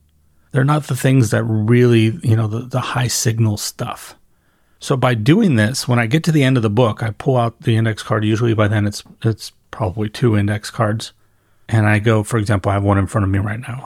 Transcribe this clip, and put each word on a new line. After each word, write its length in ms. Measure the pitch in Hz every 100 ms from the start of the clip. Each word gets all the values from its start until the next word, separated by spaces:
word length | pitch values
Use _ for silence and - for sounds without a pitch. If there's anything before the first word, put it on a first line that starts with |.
| _ _ _ _ _
They're 140 | 135 135
not 220 | 151 143
the 100 | 127
things 320 | 135 135 107
that 160 | 110 113
really, 760 | 110 107 120 123 117 113 -
you 140 | 127 110
know, 120 | 110
the, 120 | 110
the 220 | 123 131
high 260 | - 123 120
signal 480 | - 127 113 110 104
stuff. 600 | - - 113 104 - - _ _ _ _ _ _
So 140 | - 135
by 160 | 127
doing 420 | 120 107 185 208 117
this, 320 | 107 135 -
when 100 | 120
I 100 | 113
get 180 | 160 165
to 60 |
the 100 | 156
end 140 | 131 131
of 60 |
the 60 | 107
book, 320 | 104 120 104
I 100 | 110
pull 260 | 107 - 127
out 240 | 117 -
the 160 | - 110
index 260 | 113 104
card. 220 | - 110 107
Usually 280 | 107 120
by 140 | 110 104
then 180 | 107 104
it's, 160 | 104 - -
it's 300 | 113 104 - _ -
probably 380 | - 104 107 107
two 260 | - 123 104
index 320 | 104 104 -
cards. 440 | - 110 110 - _ _ _ _ _ -
And 180 | 113 107
I 120 | 107
go, 220 | 113 110
for 160 | 101 117
example, 320 | 101 101 101
I 40 |
have 100 | 98
one 140 | 101 98
in 100 | 95
front 160 | 110
of 60 | 95
me 80 | 101
right 220 | 104 107
now. 200 | 127 123